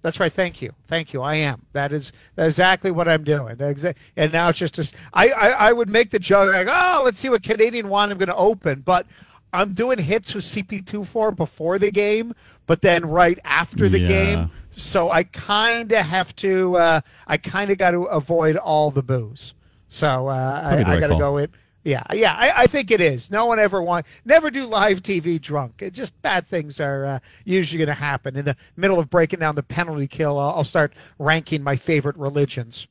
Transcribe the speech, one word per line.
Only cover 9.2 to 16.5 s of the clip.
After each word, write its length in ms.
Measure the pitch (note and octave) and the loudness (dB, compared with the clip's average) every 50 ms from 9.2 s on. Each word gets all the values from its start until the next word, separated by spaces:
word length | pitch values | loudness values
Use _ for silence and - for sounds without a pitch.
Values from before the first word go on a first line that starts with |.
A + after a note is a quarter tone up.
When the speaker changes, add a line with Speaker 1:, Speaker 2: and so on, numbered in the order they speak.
| - _ _ - _ _ - | -20 _ _ -20 _ _ -2
Speaker 1:
I'm 180 | F3+ G3 G3+ | -2 -2 -2
doing 260 | F#3+ F3 A#3 B3+ C4 A3 | -2 -2 0 0 0 -2
hits 360 | E3 C3+ G3+ A3+ - - - | 0 -2 -2 -2 -2 -6 -10
with 100 | G#3 F3+ | -10 -10
C 180 | - - G#3+ | -8 -8 -8
P 200 | F#3+ _ G#3+ G3 | -8 _ -10 -12
two 240 | F#3 - - G#3 G3+ | -10 -8 -8 -8 -10
four 240 | - - A#3 G#3+ A3 | -6 -4 -2 -2 -2
before 480 | G3+ - E3 - _ _ D#3 E3 F#3 G3 | -2 -4 -6 -8 _ _ -4 -2 0 0
the 120 | G3 G#3 | 0 0
game, 440 | G#3 G3 G#3 G3+ G#3+ A3 A3+ A#3 A#3 _ _ - _ _ _ | 0 0 0 0 0 -2 -2 -6 -10 _ _ -20 _ _ _
but 160 | - E3+ - | -2 -2 2
then 240 | - G3 F3 E3+ E3+ | 4 4 4 2 0
right 320 | D#3+ D#3 F3 F3 E3+ F3 - - | 0 4 4 4 4 4 0 -2
after 440 | D3+ C#3 D3+ E3+ - - - - G2 | -2 0 0 0 -2 -2 0 2 4
the 120 | F#2+ F#2 | 4 4
Speaker 2:
Yeah. 80 | F2 F2 | 4 4
Speaker 1:
game. 420 | F#2 F#2+ F2+ E2 E2 E2 E2+ E2 - - - - - | 2 2 2 2 0 0 -2 -4 -6 -12 -20 -20 -16
So 340 | - - - - G3 E3 E3+ | -16 -14 -4 -2 0 0 2
I 140 | F#3+ D#3+ F3+ | 2 0 0
kinda 800 | - - - - - G3+ G#3 A3 A#3 A#3 A#3 A#3 G#3+ A3+ A3 | 0 -8 -14 -4 -2 0 0 2 0 0 -2 -2 0 0 0
have 340 | F3+ D3+ F3 F#3 F3+ - - | 0 0 -2 -4 -4 -4 -8
to, 400 | - - G3 | -6 -2 0